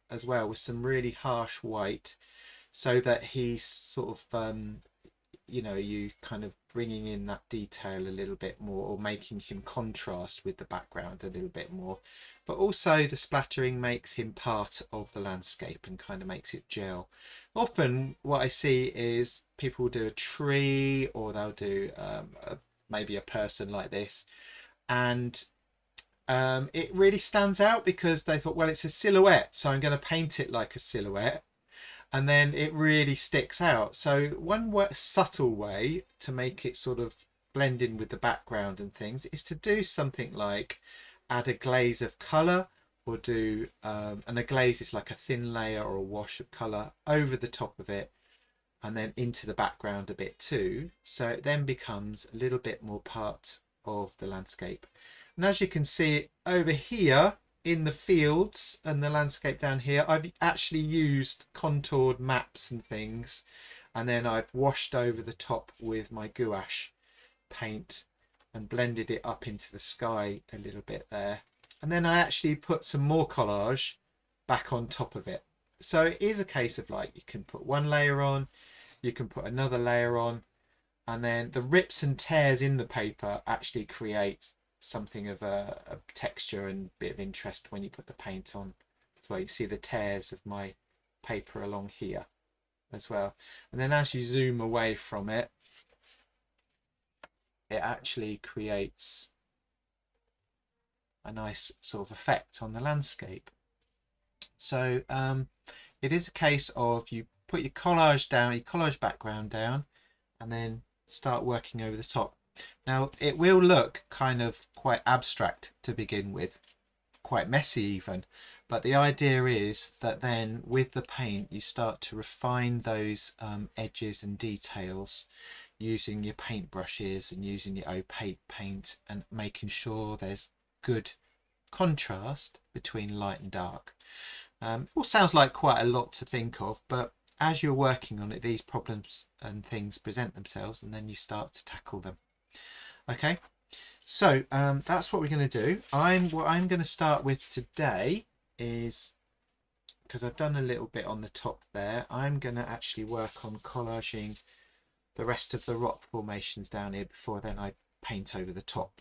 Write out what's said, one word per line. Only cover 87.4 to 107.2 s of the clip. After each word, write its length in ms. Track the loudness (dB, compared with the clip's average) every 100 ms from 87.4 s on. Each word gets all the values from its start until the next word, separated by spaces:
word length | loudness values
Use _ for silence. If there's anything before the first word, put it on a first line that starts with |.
| -10 -10 -10
when 120 | -10
you 60 | -10
put 180 | -12 -20
the 60 |
paint 420 | -16 -12 -12 -10 -12
on 180 | -12 -16 _ _ _ _
as 80 | -10
well. 100 | -8
You 60 | -6
can 80 |
see 120 | -4 -4
the 120 | -6
tears 540 | -6 -4 -2 -4 -6
of 140 | -12 -10
my 280 | -10 -10 -14 _ _ _ _
paper 400 | -8 -8 -8 -8
along 260 | -6 -6 -8
here 360 | -8 -8 -8 -10 _ _ _ _ _ _
as 160 | -14 -6
well. 260 | -4 -4 -6 -20 -20 -10
And 100 | -2
then 100 | 2
as 220 | 4 2
you 100 | 0
zoom 380 | 0 2 2 2
away 340 | 0 0 0 -2
from 340 | -6 -6 -2
it, 200 | -2 -2 _ _ -20 _ _ _ _ _ _ _ _ _ _ _ _ _ _ -20 _ _ _ -6
it 120 | -4
actually 560 | -2 -4 -4 -4 -4 -8
creates 920 | -10 -8 -4 -2 -4 -4 -4 -2 -6 _ _ _ _ _ _ _ _ _ _ _ _ _ _ _ _ _ _ _ -14
a 60 |
nice 380 | -10 -6 -4 -4 -6
sort 260 | -8 -8 -8
of 40 |
effect 460 | -6 0 0 -2 -12
on 100 | -10
the 80 | -4
landscape. 720 | -2 0 -2 -4 -8 -14 -16 _ _ _ _ _ _ _ _ -16 -16 -8
So, 440 | -4 0 0 0 -2
um, 400 | -2 0 0 -2 _ -20 -20 -20 _
it 120 | 0
is 140 | 0 0
a 40 |
case 380 | 2 4 4 2 2
of 340 | 2 2 -2
you 160 | -8